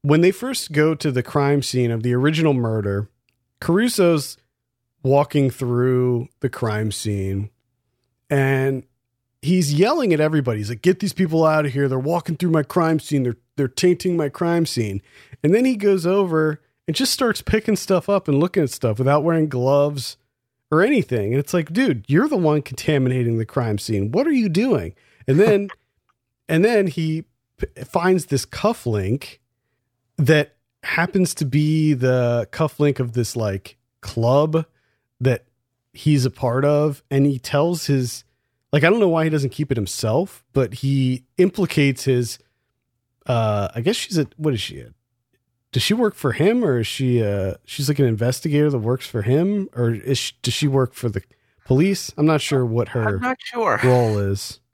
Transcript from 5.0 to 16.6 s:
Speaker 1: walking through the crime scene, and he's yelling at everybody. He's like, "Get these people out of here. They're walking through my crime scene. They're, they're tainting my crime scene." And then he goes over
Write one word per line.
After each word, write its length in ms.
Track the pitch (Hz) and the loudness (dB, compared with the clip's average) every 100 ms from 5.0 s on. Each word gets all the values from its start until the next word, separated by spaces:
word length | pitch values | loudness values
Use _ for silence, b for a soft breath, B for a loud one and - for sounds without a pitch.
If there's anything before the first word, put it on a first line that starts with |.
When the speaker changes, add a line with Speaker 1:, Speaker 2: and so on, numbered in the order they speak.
Speaker 1:
walking 460 | 127 139 143 147 135 | 2 2 2 2 0
through 800 | - 123 120 127 127 127 120 127 _ | 0 -2 0 2 2 2 0 -4 _
the 80 | 131 | -6
crime 420 | - 117 107 110 | -4 -4 -2 -4
scene, 600 | - 107 101 95 98 104 _ _ _ _ _ _ _ _ | -4 -4 -4 -4 -4 -6 _ _ _ _ _ _ _ _
and 540 | 139 135 135 135 135 - _ _ _ _ _ | 0 2 0 0 -4 -10 _ _ _ _ _
he's 320 | 139 185 147 | 0 0 2
yelling 380 | 147 202 320 240 | 2 2 2 2
at 80 | 156 | 2
everybody. 380 | 151 156 123 107 | 2 0 0 -4
He's 100 | 104 | -6
like, 140 | 120 | -2
"Get 180 | 180 185 | 0 0
these 120 | 202 | -4
people 320 | - 185 160 | -2 0 2
out 220 | 156 156 151 | 2 2 0
of 60 | |
here. 160 | 131 139 | -2 -2
They're 100 | 131 | -2
walking 380 | 135 170 - 156 | -2 -4 -4 -4
through 140 | 180 | 0
my 120 | 160 | 0
crime 380 | 147 - 165 160 | 0 0 2 0
scene. 220 | - 147 | 0 -2
They're, 140 | 123 - _ - | -2 -6 _ -4
they're 120 | 135 | -4
tainting 480 | - 180 175 185 170 | 0 2 2 0 -2
my 120 | 147 | -2
crime 380 | - 175 170 165 | -2 0 0 0
scene." 360 | - 107 101 B B B B | -2 -4 -6 B B B B
And 120 | 151 | 2
then 100 | 208 | 2
he 120 | 254 233 | 2 2
goes 300 | 202 190 170 | 2 2 2
over 540 | 196 190 160 156 151 | 0 2 0 0 -2